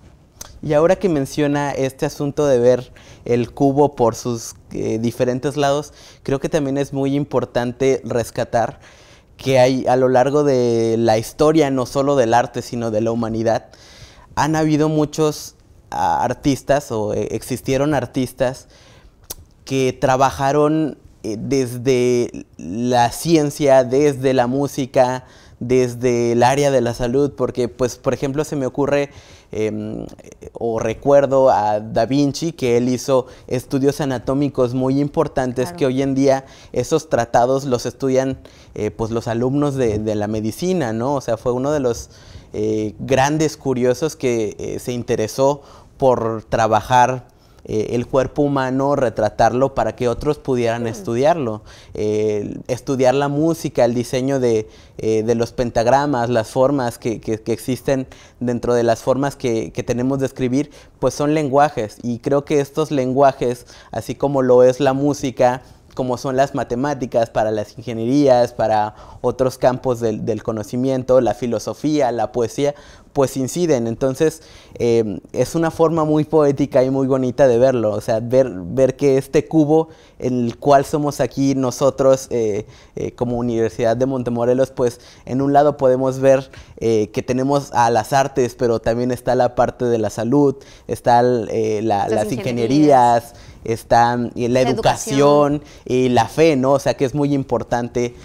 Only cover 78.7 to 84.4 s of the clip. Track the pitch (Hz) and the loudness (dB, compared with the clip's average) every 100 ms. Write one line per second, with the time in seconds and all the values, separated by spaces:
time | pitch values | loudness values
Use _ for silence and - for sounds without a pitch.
78.7 | 123 131 - 139 135 - 156 - 160 147 | 0 0 2 2 2 2 -2 2 2 4
79.7 | 156 160 - - _ 127 123 120 - 143 | 2 0 -8 -20 _ -4 -2 -2 -2 4
80.7 | 139 139 151 147 139 131 - 139 135 127 | 4 4 -2 -2 -2 -4 0 0 0 -2
81.7 | - 135 127 135 131 - 120 110 104 - | 0 0 2 2 2 0 -2 -2 -2 -8
82.7 | - - - - - 120 120 120 113 113 | -18 -18 -10 -10 -6 -4 -2 -2 0 -2
83.7 | - 113 120 131 131 120 117 | 0 -2 0 0 -2 -4 -2